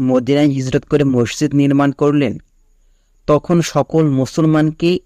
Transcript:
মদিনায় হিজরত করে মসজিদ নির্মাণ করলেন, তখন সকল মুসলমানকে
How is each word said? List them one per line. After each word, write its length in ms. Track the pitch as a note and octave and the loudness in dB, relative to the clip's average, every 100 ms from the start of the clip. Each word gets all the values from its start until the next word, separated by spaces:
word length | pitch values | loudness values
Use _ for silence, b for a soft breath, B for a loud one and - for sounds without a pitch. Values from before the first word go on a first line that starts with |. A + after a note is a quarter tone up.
মদিনায় 460 | B2+ B2+ A#2+ C#3+ D3 | -2 0 0 0 0
হিজরত 380 | C3+ C3 C3+ | 0 -2 -4
করে 200 | - D3 | 0 0
মসজিদ 500 | C#3 B2 A#2 - D3+ | 2 0 -2 -2 -2
নির্মাণ 380 | C#3+ C#3 C#3 C#3+ | 0 0 0 -2
করলেন, 460 | - D3 D3 B2 - - _ _ _ _ _ _ _ - | 0 0 0 -2 -6 -16 _ _ _ _ _ _ _ -2
তখন 340 | D3 - E3+ | 0 2 0
সকল 480 | - D3 - D#3+ D#3 | 0 -2 -2 0 0
মুসলমানকে 920 | C3 B2+ - D#3 D#3 D#3 D#3 E3+ F3+ | 0 -2 0 0 2 0 -2 -2 -2